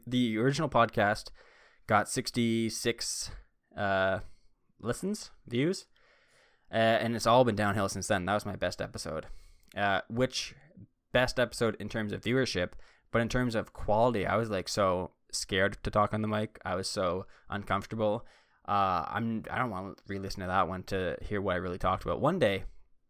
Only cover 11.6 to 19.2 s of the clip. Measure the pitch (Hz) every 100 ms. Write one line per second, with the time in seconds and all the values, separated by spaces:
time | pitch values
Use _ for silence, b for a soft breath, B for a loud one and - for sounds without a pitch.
11.6 | 113 - 104 113 107 101 110 127 123 92
12.6 | 87 - b b b 113 113 123 123 110
13.6 | 92 - - 104 123 113 92 101 117 95
14.6 | - - 95 90 87 - _ - - 98
15.6 | 98 - 110 107 104 107 107 107 110 -
16.6 | 90 92 95 107 92 92 95 b b 101
17.6 | 95 98 - 113 107 110 b b b b
18.6 | - 101 95 87 - -